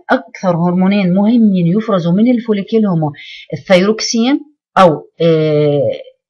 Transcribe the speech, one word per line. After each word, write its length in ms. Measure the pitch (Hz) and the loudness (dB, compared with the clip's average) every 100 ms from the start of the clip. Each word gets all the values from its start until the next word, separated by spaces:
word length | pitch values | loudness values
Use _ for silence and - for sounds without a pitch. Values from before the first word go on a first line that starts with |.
| - | -2
أكثر 460 | 262 - - 190 165 | -4 -4 -8 -4 0
هرمونين 580 | 175 180 190 202 185 | 0 0 0 0 0
مهمين 520 | 185 208 240 214 185 170 | 0 2 2 2 2 0
يفرزوا 460 | 202 220 185 165 | -2 -2 -2 0
من 180 | 185 240 | 0 2
الفوليكل 560 | 240 220 202 196 226 208 | 0 -2 -4 -2 -2 0
هما 260 | 165 151 151 - - - | 0 -4 -8 -18 -20 -14
الثيروكسين 880 | 156 - 185 196 220 - 233 240 302 - _ _ - | -8 2 2 2 -4 -6 -2 0 -2 -6 _ _ 2
أو، 280 | 180 147 - - | 2 2 -6 -2
آه، 720 | 165 160 156 147 147 143 113 - - _ | 0 2 2 0 0 0 -2 -4 -12 _